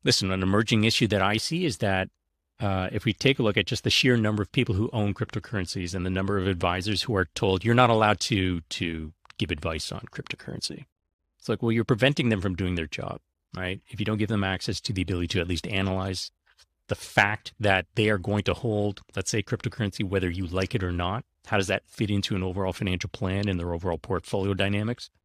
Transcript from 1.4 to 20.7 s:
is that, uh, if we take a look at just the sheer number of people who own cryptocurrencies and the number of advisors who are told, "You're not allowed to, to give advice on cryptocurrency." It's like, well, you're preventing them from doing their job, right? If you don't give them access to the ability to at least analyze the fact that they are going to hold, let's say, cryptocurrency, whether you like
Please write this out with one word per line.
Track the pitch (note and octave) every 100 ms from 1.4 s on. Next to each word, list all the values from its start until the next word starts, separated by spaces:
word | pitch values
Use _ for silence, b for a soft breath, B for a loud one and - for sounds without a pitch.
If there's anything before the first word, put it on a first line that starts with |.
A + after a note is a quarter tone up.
| - D#3+ F3
is | A2
that, | G#2+ F#2+ F#2+ _ _ _ _ -
uh, | G#2 F#2+ F#2
if | G#2+ -
we |
take | G2+ C3+ C#3
a |
look | A2+ G#2
at | G2
just | A2+
the | -
sheer | - C3+ A#2+
number | G#2+ G#2+
of | F#2+
people | - A#2+
who | F#2+ A2+
own | A#2 G#2
cryptocurrencies | G2 G#2 G#2+ - G#2+ F2+ G2+ F2
and | F#2 F2+
the |
number | F#2 G2 G2+
of | F#2
advisors | F2+ F2 F2+ F#2+ G2
who | - G2+
are | F2+ -
told, | G#2 F#2+
"You're | A2 A#2
not | B2
allowed | A2 G#2+ G2
to, | - G#2+ F#2 F2
to | - - F2+ E2 D#2 - - -
give | F2+
advice | D#2 E2+ D#2+ -
on | - -
cryptocurrency." | - - - - - - - D3 _ _ _ _ _
It's | -
like, | G#2+
well, | A#2
you're | A2+
preventing | A2 A2+ C3 D3 B2
them | G#2
from | F#2+ F2
doing | F#2
their | F2 D#2+
job, | - - - _ _ _ -
right? | F#2 G2 -
If | G#2
you | G#2+
don't | G#2+
give | G#2+
them | G#2+
access | F#2+ F#2 - G2
to | -
the | F#2+
ability | F2 F#2 E2+
to | F#2
at | E2+
least | E2+ -
analyze | G2 G2 F#2 F#2+ F#2+ - _ _ b b _ -
the | G#2+
fact | - - G2+ G#2+ - -
that | G#2 F#2+ F2+
they | - G#2+
are | G#2
going | F2 G#2 G2+
to | -
hold, | A#2+ G#2 G#2 G2 - -
let's | F#2+
say, | A2
cryptocurrency, | - A2 - - G#2 -
whether | G2 G2 F2+
you | F2 F2+
like | F2+ F#2+